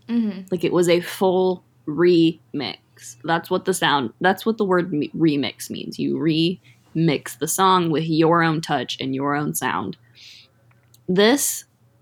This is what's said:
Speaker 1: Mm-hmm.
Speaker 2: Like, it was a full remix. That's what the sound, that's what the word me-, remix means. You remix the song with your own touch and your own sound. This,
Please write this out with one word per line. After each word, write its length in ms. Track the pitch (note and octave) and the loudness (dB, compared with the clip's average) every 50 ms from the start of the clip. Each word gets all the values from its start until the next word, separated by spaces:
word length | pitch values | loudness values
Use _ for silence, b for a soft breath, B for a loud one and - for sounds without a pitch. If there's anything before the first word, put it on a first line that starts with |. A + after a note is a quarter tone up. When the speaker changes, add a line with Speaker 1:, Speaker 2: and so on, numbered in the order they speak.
| _ | _
Speaker 1:
Mm-hmm. 340 | - A#3 A#3+ A3+ G#3 F#3 F#3+ F#3+ - | -4 -2 0 0 -2 -4 -8 -8 -6
Speaker 2:
Like, 120 | F#3 F3+ - | -4 -2 0
it 100 | - - | 0 2
was 160 | F3 F3 F3 | 2 4 4
a 120 | E3+ F3 | 4 2
full 600 | E3+ - - - G3+ F#3+ F3+ F#3 F#3 F#3 F#3 F3+ _ _ _ _ - | 0 -2 -4 0 0 2 2 2 2 0 0 -4 _ _ _ _ -10
remix. 880 | D#3 D3+ D3+ F3 F3+ F3 E3 E3 E3 E3 - _ _ - C#3+ B2+ G2 - - _ _ _ - - - - _ - | -6 0 2 4 4 6 6 4 4 2 -2 _ _ -10 -8 -8 -8 -10 -12 _ _ _ -20 -20 -20 -18 _ -4
That's 260 | D#3 E3 E3+ - - | -2 -2 -2 -2 -2
what 160 | F#3 F3+ F3+ | -4 -2 -2
the 80 | F#3+ F#3 | -2 -2
sound, 400 | - E3+ D3+ C#3+ C#3+ B2+ G#2+ - - | 0 2 2 2 2 0 -2 -4 0
that's 240 | F3 F#3 G3 - - | 2 2 2 2 0
what 120 | A3+ A3 | -2 0
the 80 | A3+ G#3+ | 0 0
word 260 | F#3 F#3 F3+ F3 F3+ F3 | 2 2 2 0 0 -2
me-, 180 | D3 C#3+ - - | -4 -4 -4 -2
remix 540 | E3 D#3+ D#3+ C#3+ C#3+ B2+ - - - - - | 2 2 2 2 2 -2 -4 -6 -10 -12 -12
means. 280 | - - - - - - | -10 -10 -10 -10 -8 -6
You 180 | C#3+ C#3 C#3 | -4 -4 -2
remix 1200 | C3+ C#3+ E3 D#3 D#3+ E3 E3+ F#3 - _ - - _ _ _ - D#3+ E3 E3 C#3 - - - - - | -2 0 0 2 2 2 0 0 -4 _ -20 -20 _ _ _ -2 0 2 2 0 -2 -4 -8 -10 -8
the 80 | - | -6
song 420 | D#3 - - F#3+ F#3+ F#3+ F#3 E3+ E3 | -4 0 2 2 4 4 2 2 0
with 140 | D#3 C#3+ D#3+ | 0 -2 -2
your 380 | E3 D#3 D#3 D#3+ D#3 E3+ E3+ E3 | 0 0 2 4 4 4 4 2
own 180 | D#3+ D#3 D#3+ | 2 0 -2
touch 360 | E3 - D3+ C3+ B2 - - - | -2 -4 -4 -4 -4 -6 -8 -8
and 160 | C3 C3 C3+ | -6 -6 -4
your 200 | C3+ C#3 C#3+ C#3+ | -4 -2 -2 -2
own 180 | D3 D3 D#3 D#3+ | -2 -4 -4 -6
sound. 440 | - C3 B2 D#2 F2+ G#2 - - - B B B B B B B B B B B _ _ _ _ _ _ _ _ _ _ | -4 -4 -4 -4 -4 -6 -8 -10 -14 B B B B B B B B B B B _ _ _ _ _ _ _ _ _ _
This, 560 | - F#3 F#3 G3+ A3 C4+ C#4 - - - - - _ _ _ _ _ _ _ | -2 2 4 4 4 4 2 0 -4 -6 -8 -12 _ _ _ _ _ _ _